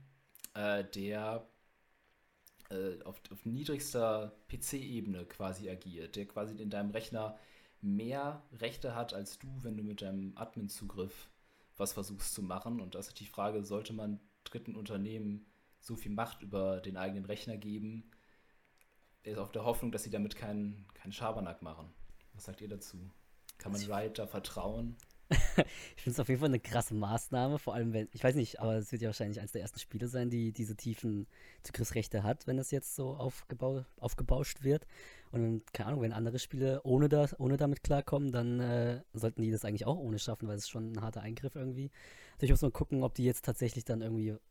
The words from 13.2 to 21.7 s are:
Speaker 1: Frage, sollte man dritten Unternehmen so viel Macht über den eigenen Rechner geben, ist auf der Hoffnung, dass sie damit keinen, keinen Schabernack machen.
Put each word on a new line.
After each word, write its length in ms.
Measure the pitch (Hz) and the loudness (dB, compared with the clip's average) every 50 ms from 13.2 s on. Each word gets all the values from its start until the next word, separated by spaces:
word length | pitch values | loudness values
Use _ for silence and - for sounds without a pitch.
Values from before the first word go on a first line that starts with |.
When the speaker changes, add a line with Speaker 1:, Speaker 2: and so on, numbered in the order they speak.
| 104 98 | -14 -10
Speaker 1:
Frage, 360 | - - 101 104 107 107 101 | -4 0 0 2 2 0 0
sollte 300 | 98 101 104 110 - 113 | 0 -2 -2 -2 -4 -6
man 260 | 107 107 104 104 101 - - _ _ - | -4 -2 -2 -2 -4 -6 -12 _ _ -14
dritten 320 | - - 117 - - 104 | -12 -10 -10 -8 -8 -8
Unternehmen 720 | 107 107 107 110 98 101 107 110 110 107 104 101 104 - - _ _ _ _ _ _ | -8 -6 -4 -4 -2 -2 -2 -4 -4 -4 -4 -4 -4 -8 -12 _ _ _ _ _ _
so 160 | - - 117 | -10 -8 -8
viel 160 | 110 - 107 | -6 -4 -2
Macht 300 | 104 104 113 117 - - | 0 0 0 -2 -4 -8
über 380 | - 98 104 98 95 95 95 92 | -8 -4 0 0 2 2 2 0
den 180 | 95 101 92 92 | -2 -4 -4 -2
eigenen 280 | 95 98 98 101 95 | -2 -2 -2 -4 -4
Rechner 320 | 95 107 107 - 120 110 101 | -4 -4 -4 -4 -6 -6 -6
geben, 520 | 104 104 104 107 104 107 113 113 113 - - - _ _ - _ _ _ _ _ _ _ _ _ _ _ _ _ _ _ _ _ - | -4 -4 -4 -4 -4 -6 -6 -8 -12 -14 -18 -20 _ _ -20 _ _ _ _ _ _ _ _ _ _ _ _ _ _ _ _ _ -10
ist 140 | 107 107 104 | -6 -4 -4
auf 140 | 98 104 | -4 -4
der 140 | - 113 107 | -4 0 2
Hoffnung, 260 | 120 117 - - 120 | 2 2 2 2 -2
dass 120 | 113 107 - | -2 -2 -4
sie 60 | 107 | -2
damit 280 | 104 104 101 104 - - | -2 0 0 -2 -2 -4
keinen, 500 | 117 104 104 104 104 104 104 101 98 - - | -6 -4 -4 -2 -2 -4 -4 -8 -12 -18 -20
keinen 180 | - - 98 | -16 -12 -12
Schabernack 500 | 101 - 123 110 107 110 98 85 82 - | -8 -4 -2 -2 -2 -2 -2 -4 -6 -8
machen. 320 | 87 80 | -10 -12